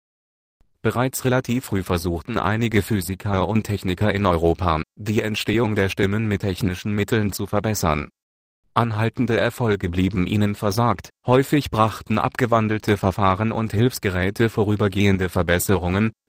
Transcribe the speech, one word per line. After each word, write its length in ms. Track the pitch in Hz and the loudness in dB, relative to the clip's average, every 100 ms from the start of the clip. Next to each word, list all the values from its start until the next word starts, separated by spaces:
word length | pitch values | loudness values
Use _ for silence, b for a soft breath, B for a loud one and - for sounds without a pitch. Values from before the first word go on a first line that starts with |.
| _ _ _ _ _ _ _ _ | _ _ _ _ _ _ _ _
Bereits 420 | 110 107 131 - | -4 0 -2 -2
relativ 420 | 131 127 - 123 - | 0 0 0 -4 -2
früh 180 | 98 | -4
versuchten 560 | 90 90 90 85 - 113 | 0 -2 -2 -4 -4 -4
einige 420 | 90 110 117 107 | -2 0 0 0
Physiker 640 | - 107 90 95 104 95 90 | 0 -2 -2 -6 -2 0 0
und 160 | 110 | 0
Techniker 500 | - 101 98 90 104 | -2 -4 -4 -2 0
in 120 | 98 101 | 2 2
Europa, 560 | 85 85 82 87 78 80 - | 2 2 2 0 -2 -4 -8
die 260 | 107 110 | -4 -2
Entstehung 540 | 107 107 - 110 113 104 | -2 -2 -2 0 0 0
der 120 | 95 | -2
Stimmen 400 | - 101 104 110 | 0 -2 0 -2
mit 140 | 101 | -2
technischen 520 | 101 90 95 90 107 | -2 -2 -2 -2 -4
Mitteln 380 | 104 101 113 104 | -2 0 0 0
zu 140 | - 98 | -4 -4
verbessern. 640 | 104 110 107 90 76 71 _ _ _ _ _ _ | -2 -2 0 0 0 -4 _ _ _ _ _ _
Anhaltende 640 | - 117 107 113 - 113 110 | -2 -2 0 -2 0 0 2
Erfolge 520 | 107 - 120 101 92 | 0 0 0 0 -2
blieben 360 | 90 92 92 90 | 0 0 0 0
ihnen 300 | 104 104 104 | 2 0 0
versagt, 540 | 107 98 117 98 - _ - | -2 0 0 -2 -8 _ 2
häufig 440 | 127 135 151 - | 4 4 0 0
brachten 460 | 110 107 - - 107 | 2 0 0 -4 -2
abgewandelte 800 | - - 120 113 110 107 - 104 | 0 0 2 2 2 0 0 2
Verfahren 560 | 101 92 98 95 110 | 2 2 2 2 0
und 220 | 110 110 | -2 -2
Hilfsgeräte 760 | 101 123 - 104 90 92 104 117 | 2 2 0 -2 0 0 2 0
vorübergehende 800 | - 104 104 104 98 101 95 92 | 2 0 2 0 2 2 2 0
Verbesserungen, 840 | 95 85 87 - 95 87 95 110 - | 0 2 2 2 0 2 0 0 -4